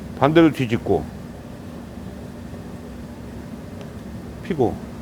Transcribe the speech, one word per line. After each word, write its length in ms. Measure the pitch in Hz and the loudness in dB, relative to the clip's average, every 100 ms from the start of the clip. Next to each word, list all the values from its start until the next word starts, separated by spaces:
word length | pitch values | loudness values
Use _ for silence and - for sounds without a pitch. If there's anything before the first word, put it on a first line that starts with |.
| - - | -8 4
반대로 320 | 135 160 160 | 8 10 10
뒤집고 520 | 131 123 113 - 85 78 - - - - - - - - - - - - - - - - - - - - - - - - - - - - - - - - - | 8 2 2 4 2 2 -8 -12 -12 -12 -12 -12 -12 -12 -12 -10 -10 -10 -10 -10 -10 -10 -10 -10 -12 -12 -12 -12 -10 -10 -10 -10 -10 -10 -10 -10 -10 -10 -8
피고. 300 | - 160 107 - - - | -2 2 2 2 -6 -10